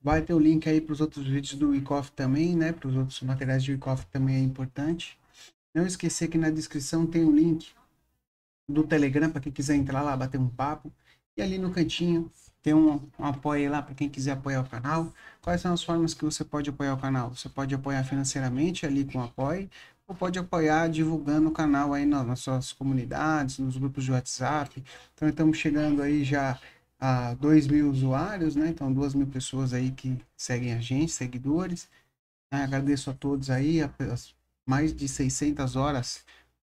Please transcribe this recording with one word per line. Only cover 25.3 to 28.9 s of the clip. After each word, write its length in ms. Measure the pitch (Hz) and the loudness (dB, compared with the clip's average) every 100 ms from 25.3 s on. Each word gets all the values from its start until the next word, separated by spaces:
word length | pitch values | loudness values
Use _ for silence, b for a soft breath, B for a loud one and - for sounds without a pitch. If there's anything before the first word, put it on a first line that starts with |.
| 147 160 156 | 4 4 4
chegando 440 | 160 147 151 143 | 0 2 2 2
aí 220 | 143 147 | 2 2
já 340 | 135 143 135 123 B B B _ | 2 0 0 -4 B B B _
a 360 | 131 127 123 | 0 2 0
dois 340 | 123 147 156 135 | 0 6 6 6
mil 240 | 147 147 | 4 4
usuários, 640 | 135 131 131 180 208 160 143 | 2 0 0 -2 -2 -2 0
né? 140 | 156 | 0
Então, 220 | 165 139 | -2 -2